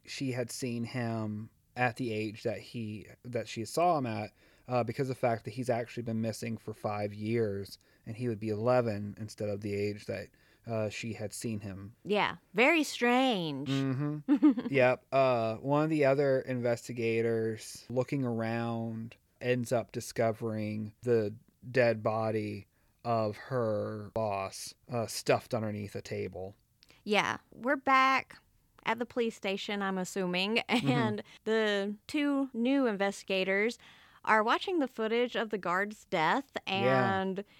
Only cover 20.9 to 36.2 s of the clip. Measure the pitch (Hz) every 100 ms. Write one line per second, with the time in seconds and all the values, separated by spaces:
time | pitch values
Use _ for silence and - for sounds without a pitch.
20.9 | - 123 117 104 110 _ _ 127 131 120
21.9 | 110 113 110 110 110 104 104 - _ _
22.9 | _ 120 113 107 104 - 131 113 104 104
23.9 | 107 104 113 110 98 95 - - - -
24.9 | 123 107 - - 120 - 117 110 104 101
25.9 | 104 - 104 101 92 95 - _ _ _
26.9 | - 202 202 127 - - - 233 285 277
27.9 | 262 262 262 - - _ _ _ - -
28.9 | 226 240 254 233 - 196 196 - 202 196
29.9 | 190 180 196 180 180 196 226 - 240 269
30.9 | 247 - 214 - - - 220 214 202 202
31.9 | 208 - 302 285 277 269 226 240 277 254
32.9 | 196 196 196 - 190 190 196 220 - -
33.9 | - - - - 220 214 339 - 359 254
34.9 | - 220 233 247 214 220 208 175 180 208
35.9 | 214 - 180